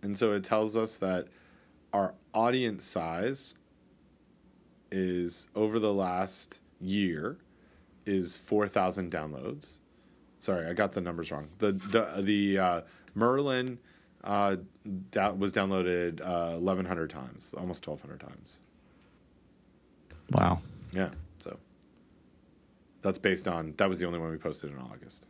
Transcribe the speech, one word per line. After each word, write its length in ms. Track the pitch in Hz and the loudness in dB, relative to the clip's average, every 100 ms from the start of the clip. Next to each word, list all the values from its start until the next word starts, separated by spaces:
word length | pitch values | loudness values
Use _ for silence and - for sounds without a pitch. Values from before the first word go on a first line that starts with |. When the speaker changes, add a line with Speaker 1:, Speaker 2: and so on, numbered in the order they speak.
Speaker 1:
And 140 | 101 98 | -4 2
so 160 | 113 | 2
it 120 | 104 | 2
tells 320 | 95 110 110 110 | 2 2 2 0
us 220 | 110 - | -2 -2
that 280 | 95 92 - - - - - - _ | 0 0 -2 -12 -20 -20 -20 -20 _
our 220 | 101 95 - _ | 0 0 -2 _
audience 500 | 110 117 127 123 101 | 2 4 4 0 0
size 720 | - 92 82 82 107 135 - - _ _ _ _ _ _ _ _ - _ - - _ | -2 0 -2 0 -2 0 -4 -6 _ _ _ _ _ _ _ _ -20 _ -20 -20 _
is, 560 | 95 92 90 87 - - - | -2 0 0 -2 -4 -6 0
over 220 | 107 113 | 2 4
the 120 | 107 | 2
last 680 | 98 92 90 95 - - - - _ | 2 2 0 -2 -2 -6 -12 -20 _
year, 600 | 92 101 95 78 87 170 - - - - - - | -2 2 2 2 -4 -6 -16 -20 -20 -20 -20 -12
is 320 | - 95 90 - | 0 0 0 -4
four 320 | - 104 104 | 0 2 4
thousand 420 | 104 92 92 90 | 4 2 0 -4
downloads. 680 | 82 78 69 64 147 - - _ _ _ - - _ | -4 -6 -8 -8 -8 -12 -16 _ _ _ -20 -20 _
Sorry, 280 | - 92 82 | -2 -2 0
I 80 | |
got 180 | 90 101 | 0 0
the 80 | 101 | 0
numbers 320 | 87 85 82 | -4 -4 -6
wrong. 160 | 76 76 92 | -6 -8 0
The, 140 | 107 | 0
the, 480 | 95 95 113 98 87 | 0 2 2 2 0
the, 360 | 98 104 101 95 | 2 4 4 4
uh, 220 | 92 87 - - - | 4 2 -4 -18 -12
Merlin, 640 | - 117 135 143 127 127 120 - - _ _ | 2 4 4 2 0 -2 -8 -16 -20 _ _
uh, 340 | - 101 101 95 95 - 107 95 95 | -2 2 2 2 -4 -16 -8 -8 -4
da-, 220 | - 98 | 0 2
was 200 | 95 101 | 2 0
downloaded, 680 | 101 98 95 90 87 87 82 | 2 2 2 2 2 0 -4
uh, 300 | 92 87 85 85 | -2 -2 0 0
eleven 280 | 92 95 | 0 0
hundred 240 | 90 87 80 | 0 -2 -4
times, 440 | 76 65 - - - | -6 -12 -14 -12 -8
almost 260 | 90 82 | -6 -6
twelve 200 | - 73 | -8 -10
hundred 180 | 69 73 | -10 -16
times. 380 | 67 - - - - _ - - - _ _ _ _ _ _ _ _ _ - - - | -16 -18 -20 -20 -20 _ -20 -20 -20 _ _ _ _ _ _ _ _ _ -20 -20 0
Speaker 2:
Wow. 300 | - - 87 - - - | 4 6 4 -2 -16 -8
Speaker 1:
Yeah, 180 | 92 90 76 - - | -2 -2 -4 -16 -14
so 200 | - - - _ - - - - - _ _ _ _ _ _ _ | -14 -14 -18 _ -20 -20 -20 -20 -20 _ _ _ _ _ _ _
that's 160 | 98 92 | -2 2
based 300 | 101 92 98 | 2 2 0
on, 260 | 85 80 78 | -2 -4 2
that 100 | 98 | 2
was 100 | 92 | 2
the 60 | 87 | -2
only 120 | 85 | -2
one 120 | 82 | -4
we 60 | 80 | -4
posted 320 | 82 76 73 | -6 -6 -8
in 80 | 69 | -12
August. 480 | 64 50 - - - | -14 -16 -16 -16 -18